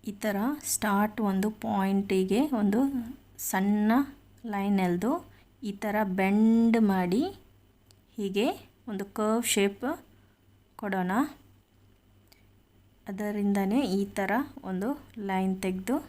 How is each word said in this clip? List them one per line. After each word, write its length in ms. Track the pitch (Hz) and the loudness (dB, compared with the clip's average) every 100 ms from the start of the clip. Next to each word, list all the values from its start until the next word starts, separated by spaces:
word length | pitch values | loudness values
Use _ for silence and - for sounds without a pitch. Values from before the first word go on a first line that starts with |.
ಈ 80 | - 208 | -12 -6
ಥರ 140 | 220 196 233 294 - | -4 -2 -2 -4 -4
ಸ್ಟಾರ್ಟ್ 480 | - 208 202 214 214 208 | -2 0 2 2 0 0
ಒಂದು 180 | 190 202 220 | 2 0 -2
ಪಾಯಿಂಟಿಗೆ 760 | 226 202 190 196 196 190 190 202 302 240 | -2 0 2 0 2 0 2 2 2 2
ಒಂದು 200 | 202 208 277 269 233 - - - - | 2 2 0 -2 -8 -14 -20 -12 -4
ಸಣ್ಣ 420 | 190 196 208 208 240 277 - - - 233 | 0 2 2 4 2 0 -8 -20 -16 -8
ಲೈನ್ 240 | 202 196 196 | -4 0 2
ಎಳ್ದು 260 | 185 175 214 339 - - _ _ 208 | 2 0 0 -2 -6 -20 _ _ -10
ಈ 20 | 202 | -6
ಥರ 120 | 220 208 208 185 | -2 -2 0 0
ಬೆಂಡ್ 580 | 190 202 220 226 233 226 208 | 2 4 6 6 4 4 4
ಮಾಡಿ 300 | 185 180 202 359 - - _ _ _ _ - _ - | 2 2 0 0 -6 -20 _ _ _ _ -20 _ -8
ಹೀಗೆ 300 | 196 196 262 - - _ - | -4 0 -2 -2 -14 _ -10
ಒಂದು 140 | 196 202 - | -8 -8 -2
ಕರ್ವ್ 280 | 214 226 233 | 0 0 0
ಶೇಪ್ 320 | 208 202 202 247 349 - - _ _ _ _ _ - | 2 0 0 -6 -6 -10 -20 _ _ _ _ _ -10
ಕೊಡೋಣ. 300 | 208 196 180 208 302 - - - _ _ _ _ _ _ _ _ _ _ _ _ _ _ - | -4 -2 0 0 -2 -6 -20 -20 _ _ _ _ _ _ _ _ _ _ _ _ _ _ -14
ಅದರಿಂದನೇ 680 | 190 208 208 202 202 190 233 240 190 | -8 -4 0 0 2 2 0 2 0
ಈ 20 | 202 208 | -2 -2
ಥರ 140 | 190 220 294 - 190 | -2 -2 -2 -10 -8
ಒಂದು 180 | 185 208 285 - 226 196 | -4 -4 -6 -10 -10 -4
ಲೈನ್ 240 | 190 190 185 | -2 0 -2
ತೆಗೆದು 320 | 190 185 190 269 | -4 -4 -4 -4